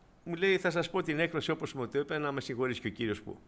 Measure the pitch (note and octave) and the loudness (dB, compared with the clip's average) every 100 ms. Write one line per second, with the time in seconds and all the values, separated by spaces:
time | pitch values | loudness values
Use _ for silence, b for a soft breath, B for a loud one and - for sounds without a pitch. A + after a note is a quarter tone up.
0 | - - - E3+ F#3+ F#3 F3+ E3 E3 F#3 | -20 -14 -6 0 4 4 4 2 2 0
1 | E3+ D3+ E3 D#3+ - D#3+ D3+ C3+ A#2+ C#3 | 0 2 2 2 0 0 -2 -4 -2 0
2 | C#3+ D#3 D3 C#3 - A#2+ B2+ A2 A2 - | 0 0 -2 -2 -2 0 0 0 -4 -2
3 | A#2 G2+ - - | -2 -2 -6 -12